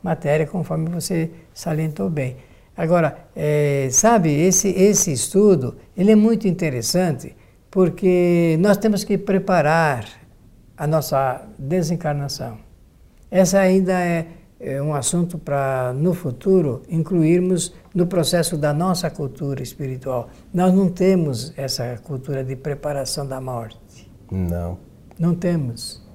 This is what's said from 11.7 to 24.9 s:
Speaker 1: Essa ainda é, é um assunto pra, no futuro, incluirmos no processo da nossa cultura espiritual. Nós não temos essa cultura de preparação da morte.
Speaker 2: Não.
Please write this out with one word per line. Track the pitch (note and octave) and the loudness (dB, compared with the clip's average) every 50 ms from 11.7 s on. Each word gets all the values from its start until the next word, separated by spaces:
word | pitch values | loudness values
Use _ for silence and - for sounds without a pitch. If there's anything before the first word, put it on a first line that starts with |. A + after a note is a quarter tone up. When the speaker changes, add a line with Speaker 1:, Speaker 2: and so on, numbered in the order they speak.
| E3 F#3+ E3 D3+ E3+ D#3 - D3+ D3 C#3+ C#3+ C3+ - - B2 A#2 A2 A2 - - - _ - _ _ _ - - _ - - - | -2 -2 0 -2 -4 -4 -4 -4 -4 -4 -6 -6 -8 -10 -10 -12 -12 -16 -20 -20 -20 _ -20 _ _ _ -20 -20 _ -20 -16 -2
Speaker 1:
Essa | - F3+ F#3+ E3+ F#3+ G3 | 2 2 2 4 4 4
ainda | F#3+ F#3 F#3 F#3+ F#3 F3 F#3+ | 4 4 4 4 2 2 0
é, | F3+ F3+ F3 E3+ E3 E3 E3 - - - - _ _ | 0 0 0 -2 -2 -4 -6 -14 -20 -20 -20 _ _
é | - - C3+ C#3 | -10 -8 -6 -4
um | C#3+ D3+ D3+ | -4 -2 -4
assunto | C#3+ B2+ - - E3+ F3 F3 F3 | -2 -4 -2 -2 -2 -2 -2 -6
pra, | D#3 - - C#3+ C#3 C#3 C3+ C3+ C3 B2+ B2+ B2+ | -10 -6 -4 -2 -2 0 0 -2 -2 -2 -4 -2
no | C3+ D#3 F3+ F3 | 0 0 0 0
futuro, | F3+ - D3 B2 - - G3 F#3+ F#3 E3 C#3 A#2 - - - | -2 -4 -8 -8 -4 0 2 4 4 4 2 -2 -6 -8 -4
incluirmos | E3+ E3 D#3 - F#3+ E3+ D#3 D#3 E3+ F3+ F#3 F#3 F#3 F3 F3+ - - - - - - | -2 -2 -2 0 2 2 4 4 4 4 2 2 0 -2 -2 -6 -12 -18 -20 -6 -2
no | F3 F3 | -2 0
processo | F3 G3 F3+ D#3 - - F3 D#3 - F3 | 0 0 0 0 2 0 0 0 0 -2
da | D3+ C#3+ D3 C#3+ | -2 -2 0 0
nossa | D3+ F3 F#3+ F3+ - - D#3 | 0 0 0 0 -2 -2 -6
cultura | - - D3 C3 C3 - D3+ C#3 C#3 C#3 | -6 -6 -8 -8 -8 -8 -6 -6 -6 -6
espiritual. | C3+ A#2+ - - C#3+ C3 C3 B2+ B2+ C3+ B2+ A#2+ A#2+ - - - - - | -8 -12 -10 -10 -8 -8 -8 -8 -6 -6 -6 -6 -6 -8 -16 -20 -20 -6
Nós | - E3+ F3+ F#3 F3+ | -2 2 4 4 4
não | F#3+ G3 F3 | 4 4 2
temos | - - F3+ F#3+ F#3+ F3+ E3 D3 B2+ A2+ B2 D3+ - | 0 2 2 4 4 4 2 0 -2 -4 -8 -10 -10
essa | - C#3 B2+ - - B2 B2 B2 A2 - | -8 -8 -6 -6 -6 -6 -6 -8 -10 -10
cultura | - C#3+ B2+ B2+ - C#3 C3+ C3 | -10 -10 -10 -6 -6 -6 -6 -6
de | C3 C3+ | -6 -8
preparação | B2 - D#3 C#3+ - - D3+ C#3+ C#3 C3 - - D#3 C#3+ | -8 -6 -8 -8 -6 -6 -6 -4 -4 -6 -6 -6 -8 -6
da | C3+ C3 C3 | -8 -8 -8
morte. | C3 C3 B2 A#2+ A2+ G#2+ - - - - - - - - - - - - | -8 -8 -8 -8 -8 -10 -16 -20 -20 -20 -20 -20 -20 -20 -20 -20 -14 -8
Speaker 2:
Não. | G2 F#2+ F2+ E2+ E2+ F2 E2+ F2 F2 - - - | -4 -4 -2 -2 -2 -4 -4 -6 -8 -12 -14 -20